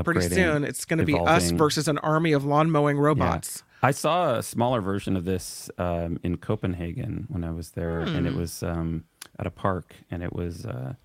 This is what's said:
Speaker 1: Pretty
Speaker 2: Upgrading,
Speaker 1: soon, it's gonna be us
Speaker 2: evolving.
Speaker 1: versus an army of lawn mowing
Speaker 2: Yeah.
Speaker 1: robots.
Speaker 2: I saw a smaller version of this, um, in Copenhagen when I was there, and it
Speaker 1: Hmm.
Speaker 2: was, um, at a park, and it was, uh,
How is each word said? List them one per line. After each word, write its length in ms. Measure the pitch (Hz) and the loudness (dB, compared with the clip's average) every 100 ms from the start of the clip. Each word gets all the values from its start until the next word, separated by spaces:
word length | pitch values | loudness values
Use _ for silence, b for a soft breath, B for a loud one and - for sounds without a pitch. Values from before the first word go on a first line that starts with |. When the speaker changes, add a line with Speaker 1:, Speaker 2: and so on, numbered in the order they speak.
Speaker 1:
Pretty 180 | 170 180 | 0 2
Speaker 2:
Upgrading, 120 | - 185 | 4 4
Speaker 1:
soon, 280 | 175 147 | 4 2
it's 220 | 131 - - | 0 -4 -2
gonna 180 | 165 | 0
be 100 | 160 180 | 2 2
us 280 | 170 170 | 4 4
Speaker 2:
evolving. 140 | 175 165 | 4 4
Speaker 1:
versus 300 | 151 156 156 | 4 2 0
an 100 | 147 | 0
army 320 | 156 156 170 | 2 2 4
of 140 | 143 143 | 2 4
lawn 260 | 147 165 | 4 4
mowing 240 | 151 147 143 | 4 4 4
Speaker 2:
Yeah. 60 | |
Speaker 1:
robots. 600 | 147 151 - - - - - b | 4 4 2 0 -4 -10 -16 b
Speaker 2:
I 80 | 127 | 0
saw 440 | 143 156 175 165 113 | 2 0 2 2 0
a 60 | |
smaller 360 | - - 120 123 | -2 0 0 2
version 360 | 95 98 - 95 | 0 -2 -2 -2
of 80 | 85 | 0
this, 440 | 92 - - - - | -2 -4 -12 -12 -4
um, 420 | 87 85 85 85 | -2 -2 -2 -4
in 140 | 87 85 | -2 -4
Copenhagen 880 | - - 92 87 85 82 - 87 113 | -4 -4 -4 -4 -6 -6 -6 -6 -6
when 160 | 87 | -6
I 80 | 82 | -6
was 200 | 82 85 | -6 -8
there, 280 | - 85 82 | -6 -4 -4
and 240 | 82 90 87 | -2 -2 -2
it 60 | |
Speaker 1:
Hmm. 60 | 90 | -2
Speaker 2:
was, 240 | 85 - | -6 -6
um, 400 | 92 82 82 80 - _ - - | -4 -2 -2 -4 -8 _ -18 -8
at 60 | 98 | -8
a 40 | |
park, 440 | - 98 92 - - - | -2 -2 -2 -6 -18 -10
and 100 | 87 | -8
it 100 | 87 | -6
was, 320 | - 87 87 113 | -4 -6 -6 -8
uh, 280 | - - 131 | -8 -8 -12